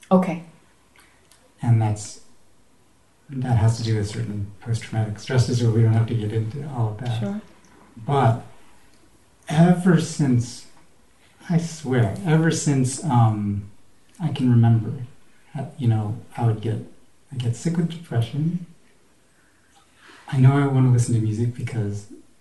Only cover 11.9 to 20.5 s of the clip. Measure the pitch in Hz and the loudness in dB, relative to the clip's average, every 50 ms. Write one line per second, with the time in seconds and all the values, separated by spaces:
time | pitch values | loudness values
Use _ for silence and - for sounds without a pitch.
11.9 | 131 127 117 98 101 - - 165 156 160 160 160 - - - 147 139 131 123 117 | 0 0 0 0 -2 -4 -2 2 2 2 4 2 0 0 0 0 2 2 2 0
12.9 | - - - 160 127 120 117 113 107 104 104 101 101 101 - - - - - - | -2 -4 -2 0 2 4 4 4 2 0 -2 -4 -4 -6 -8 -10 -16 -20 -20 -20
13.9 | _ _ _ _ _ - 180 147 127 - 131 127 120 117 117 117 117 113 - 113 | _ _ _ _ _ -8 -6 -4 -2 0 2 4 4 6 6 6 4 2 0 -2
14.9 | 156 143 - - - - - - - _ _ _ - 151 131 - - - 127 117 | -8 -10 -12 -14 -16 -20 -20 -20 -20 _ _ _ -12 -12 -12 -12 -8 -4 0 0
15.9 | 110 110 107 104 110 - - - - - 120 117 110 104 104 117 110 117 - - | 0 0 -2 -4 -8 -10 -12 -14 -8 -2 -2 -2 -2 -2 -4 -6 -6 -6 -8 -12
16.9 | - - - _ _ _ _ _ 147 131 120 117 117 - - 165 165 175 165 165 | -18 -20 -20 _ _ _ _ _ -10 -6 -4 -4 -4 -4 -4 -4 -2 -2 -2 -4
17.9 | - - - - - 117 113 - - 143 156 165 170 175 - - - _ _ _ | -4 -10 -12 -6 -2 -2 -2 -2 -2 -4 -2 -2 -4 -4 -8 -12 -20 _ _ _
18.9 | _ _ _ _ _ _ _ _ _ _ _ _ _ _ _ _ _ _ _ _ | _ _ _ _ _ _ _ _ _ _ _ _ _ _ _ _ _ _ _ _
19.9 | _ _ - - - - - - - 135 131 131 | _ _ -20 -20 -20 -20 -12 -4 2 4 6 6